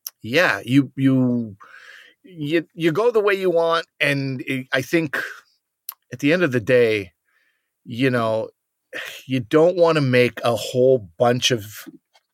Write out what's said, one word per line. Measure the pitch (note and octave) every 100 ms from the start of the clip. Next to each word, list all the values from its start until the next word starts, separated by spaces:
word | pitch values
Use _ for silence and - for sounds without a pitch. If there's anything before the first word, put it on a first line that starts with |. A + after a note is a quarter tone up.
| - _
yeah, | G#2+ C#3+ F3 G2+
you, | A2 C3+ B2+ -
you, | C3+ C3 B2+ A#2+ A2+ G2 - - - - - _
you, | - F3 D3 E3 D#3
you | - E3
go | D#3+ A#3+
the | A3+
way | G3+
you | G3 F#3
want. | E3 E3 E3 E3+ -
And | D3 C#3 C3+ B2+ -
it, | C3+ C3
I | C3+
think | C3 E3+ D#3 - - - _ _ _ _ - - -
at | B2+
the | C#3+
end | F3+
of | E3+
the | B2
day, | G2 B2+ A#2 A2 F#2 _ _ _ _ _ _ _
you | - A#2 C3+
know, | B2 A2+ A2 A2 _ _ _ _ - - - -
you | C3
don't | A2 D#3 E3+ F3+
wanna | E3 D#3
make | C3+ B2 B2 -
a | A#2+ A2+
whole | - B2+ C3 C3 F#2+ -
bunch | B2 B2 -
of | B2 G2+ - - - _ _ _